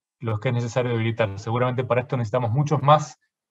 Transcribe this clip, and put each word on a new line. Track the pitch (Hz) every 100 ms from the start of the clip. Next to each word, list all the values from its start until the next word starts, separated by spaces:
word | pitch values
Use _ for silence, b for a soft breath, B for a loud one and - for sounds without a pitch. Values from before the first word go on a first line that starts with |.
| _ _
los | 113 107
que | 131
es | 120
necesario | 120 127 123
debilitar. | 117 113 113 110 98
Seguramente | - 117 123 123
para | 123 120
esto | 127 135
necesitamos | 113 127 120
muchos | 123 147 143
más | 131 151 147 - _ _ _